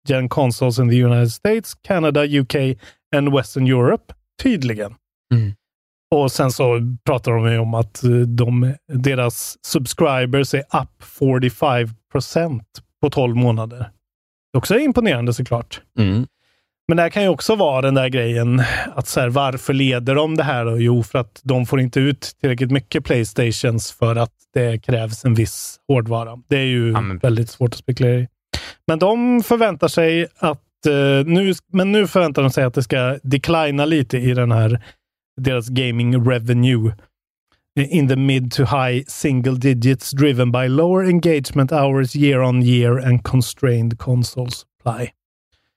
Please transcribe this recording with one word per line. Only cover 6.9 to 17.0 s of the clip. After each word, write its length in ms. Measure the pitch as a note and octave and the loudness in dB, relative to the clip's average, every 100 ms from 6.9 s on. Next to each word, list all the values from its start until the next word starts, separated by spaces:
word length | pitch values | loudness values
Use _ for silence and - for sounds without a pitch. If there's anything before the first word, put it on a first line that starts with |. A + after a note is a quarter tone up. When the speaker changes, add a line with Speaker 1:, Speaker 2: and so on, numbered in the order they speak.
| B2 - | -4 -2
Speaker 1:
pratar 260 | C3 B2+ | -2 0
de 200 | A2+ A#2 | 0 2
ju 60 | A#2 | 0
om 140 | A2+ | 0
att, 300 | A2+ A2+ - | -2 -4 -2
eh, 60 | B2 | 0
de, 640 | A#2+ A#2+ A#2+ A#2+ B2 B2+ C#3 - | 2 2 0 0 0 0 -2 -6
deras 640 | C3 C#3 B2+ A#2+ - - - - | -2 0 0 -2 -4 -10 -14 -4
subscribers 880 | D#3+ B2 - D#3 C3 B2+ C#3 C3+ | -4 -2 0 0 2 0 0 0
är 60 | C#3 | -2
up 440 | - D3 C3 _ - - | -2 -4 -4 _ -16 -2
forty-five 680 | C3+ B2+ B2 - D3+ A#2+ A2+ A2+ _ | 0 2 0 0 0 0 -2 -8 _
percent 500 | C#3+ - D#3+ E3+ A#2 - - - _ | -6 -2 -2 -2 -6 -10 -20 -20 _
på 80 | C#3+ | -2
tolv 260 | D3 B2 A#2 | 0 0 2
månader. 540 | B2 A2+ A2+ A#2+ A#2+ _ _ _ _ _ _ | 2 0 -4 -10 -14 _ _ _ _ _ _
Det 40 | C3 | -4
också 180 | - A3 | 0 0
är 40 | |
imponerande 540 | D4+ A#3+ A3 A#2+ A#2+ | 2 0 0 0 -2
såklart. 480 | A#2 A#2+ A#2 - - _ - | -4 -4 -4 -6 -16 _ -2
Speaker 2:
Mm. 280 | G2 G#2 C3 _ _ _ _ _ - | 0 0 -4 _ _ _ _ _ -2
Speaker 1:
Men 100 | |
det 60 | E3 | 0